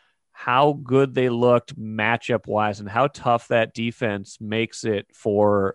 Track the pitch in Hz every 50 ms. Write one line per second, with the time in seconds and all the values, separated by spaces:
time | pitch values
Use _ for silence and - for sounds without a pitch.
0 | _ _ _ _ _ _ _ - - - 123 127 147 147 147 147 147 120 127 135
1 | 139 135 123 131 127 127 120 117 120 123 120 120 - - 147 - 110 107 110 110
2 | 107 110 117 117 - - 123 107 - - 107 107 107 107 101 101 104 101 101 117
3 | 131 143 - - - 127 120 117 - - 123 120 113 113 - 117 113 117 113 -
4 | 127 110 101 101 98 - - - 123 107 107 113 113 110 - - - 113 107 98
5 | - - _ _ - 117 104 101 107 104 104 101 98 95 -